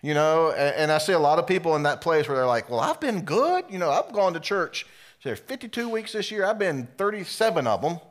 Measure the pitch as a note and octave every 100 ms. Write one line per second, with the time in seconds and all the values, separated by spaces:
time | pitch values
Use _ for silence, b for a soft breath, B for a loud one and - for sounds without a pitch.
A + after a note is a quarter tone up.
0 | C#3+ D3+ D#3 D#3+ D#3+ - C#3+ C#3+ D#3 D#3
1 | D3+ F3+ D3 D#3+ E3+ F#3+ E3 D#3 D3 C#3
2 | - D#3+ C3+ C3+ B2+ A#2 A2 A#2+ B2+ E4
3 | D4 G#3 F3+ E3 D4 F#4 F4 F#3+ E3+ D3
4 | - G#3+ F#3+ E3+ - G3+ E3 - - B
5 | B B C3+ G#2+ - C4 A#3+ A#3+ A#3 A3+
6 | G#3+ G#3+ G3 G#3+ G3 A3 G3 C#3+ B2 -
7 | G3+ G#3+ F3+ - A3 E3+ B2+ G2+ C3+ E3+
8 | -